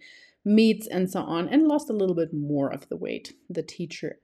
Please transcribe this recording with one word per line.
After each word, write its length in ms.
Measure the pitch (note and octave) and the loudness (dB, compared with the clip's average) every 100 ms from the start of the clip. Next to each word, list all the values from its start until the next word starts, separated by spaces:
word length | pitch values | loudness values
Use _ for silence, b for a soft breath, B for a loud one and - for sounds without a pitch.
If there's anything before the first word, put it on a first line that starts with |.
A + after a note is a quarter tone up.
| B B B B | B B B B
meats 420 | G3+ G#3+ A3 A3 - | 4 6 6 2 -2
and 240 | F3+ F#3 | -2 -2
so 100 | F#3 | -2
on, 260 | - E3 F3+ | -4 -4 2
and 180 | C#4 D#4 | 4 4
lost 240 | D4 - | 2 -2
a 20 | |
little 220 | G#3+ F#3 | 0 0
bit 180 | E3 D#3+ | 0 -2
more 400 | D3+ C#3+ C#3+ C#3 | -4 -2 0 0
of 160 | - - | -4 -8
the 80 | E3 | -8
weight. 380 | - - - - - | -6 -8 -10 -20 -10
The 140 | E3+ | -10
teacher 540 | D#3 - E3 - D#3+ - | -8 -10 -10 -8 -10 -10